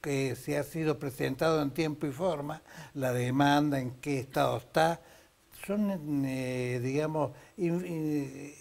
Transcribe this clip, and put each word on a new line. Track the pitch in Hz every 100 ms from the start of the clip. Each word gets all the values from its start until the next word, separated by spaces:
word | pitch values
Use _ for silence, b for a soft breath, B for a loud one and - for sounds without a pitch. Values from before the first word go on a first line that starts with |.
que | 151 139 135 120
si | - 147
ha |
sido | 143 160 156 147
presentado | 143 131 135 135 165 156
en | 143
tiempo | 170 156 147 151
y |
forma | 131 185 151 143 160 B B 151
la | 143 127
demanda, | 123 123 135 143 147 147 135
en | 127 123
qué | 147 135
estado | 135 147 131 120
está. | - 160 160 165 b b b _ _ - -
Son, | 208 202 190 147 143 135
eh, | 131 127 127 123 123
digamos, | 127 143 156 156 135 b b -
in-, | 170 170 180
in-, | 165 156 151 135 135 - -